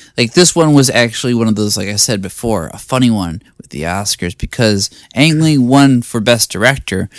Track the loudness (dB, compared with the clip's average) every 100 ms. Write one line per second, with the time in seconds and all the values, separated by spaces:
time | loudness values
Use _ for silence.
0 | -10 -4 0 2 2 2 4 4 4 2
1 | 0 -2 -2 0 0 0 -2 -4 -4 -4
2 | -2 -4 -6 -6 -4 -4 -4 -12 -4 0
3 | 0 0 -4 -8 -14 -20 -14 -8 -6 -4
4 | -4 -6 -6 -8 -8 -2 0 0 -4 -10
5 | -8 0 2 2 2 2 4 4 4 4
6 | 0 -2 0 0 0 0 0 0 -4 -4
7 | -6